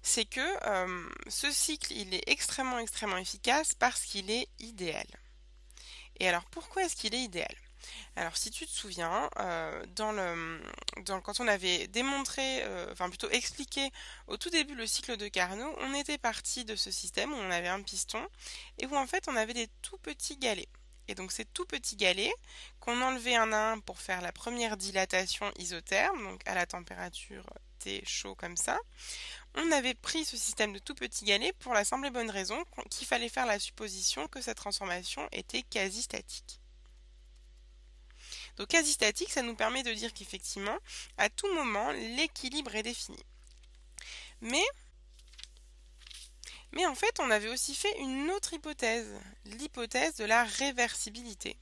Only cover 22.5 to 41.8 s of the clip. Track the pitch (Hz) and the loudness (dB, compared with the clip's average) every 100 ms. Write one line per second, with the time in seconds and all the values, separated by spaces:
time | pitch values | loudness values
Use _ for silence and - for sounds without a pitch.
22.5 | - - - - 240 262 262 233 240 220 | -16 -16 -8 0 2 4 2 4 6 6
23.5 | 214 220 220 - 180 - 185 175 - - | 6 4 2 -4 -10 -4 -2 -2 -4 -4
24.5 | 240 226 214 196 190 190 185 190 - 202 | 0 0 0 0 2 4 4 2 0 -2
25.5 | - 175 170 - 196 262 359 196 185 196 | -4 -6 -6 2 4 4 2 -4 -6 -2
26.5 | 185 175 180 175 180 180 - - - - | 0 0 -2 -8 -8 -8 -8 -12 -14 -14
27.5 | - - - - 98 - - 98 - 175 | -16 -20 -12 -6 -6 -4 -4 -4 -8 -6
28.5 | 175 - - 480 - - - - - - | -2 0 0 -2 -14 -12 -10 -10 -12 -8
29.5 | - 330 294 254 240 - 320 311 240 - | 0 4 4 4 -2 -2 -2 -2 -2 -2
30.5 | - 214 196 - 277 247 - 208 202 277 | 2 0 0 -10 -8 -6 -2 4 4 4
31.5 | - 254 226 208 269 277 247 226 196 185 | -2 2 4 4 0 0 -2 -2 -2 -2
32.5 | 233 349 - - - - - 240 - 247 | -2 -4 -8 -6 -6 2 2 2 0 2
33.5 | 202 - - 214 190 185 - 311 269 247 | 2 0 -6 -6 0 0 0 -2 -4 -6
34.5 | 226 202 202 196 175 180 - - - 185 | -4 -2 -2 0 -2 -2 -4 -4 -6 -2
35.5 | - - 226 190 208 - - - - - | -4 -2 0 0 -2 -4 -4 -6 -12 -12
36.5 | - - - - - - - - - - | -18 -18 -20 -20 -20 -20 -20 -20 -20 -20
37.5 | - - - - - - - - - - | -20 -20 -20 -20 -20 -20 -20 -14 -12 -12
38.5 | - 208 330 294 - 220 214 349 - 233 | -8 4 6 6 6 4 4 0 0 0
39.5 | 226 220 247 240 220 226 - 196 190 - | 2 2 4 0 0 -4 -6 -10 -8 -6
40.5 | - 202 302 - - - - 208 - 403 | -4 -2 -2 -6 -12 -10 4 4 4 0
41.5 | 349 254 208 | 2 2 2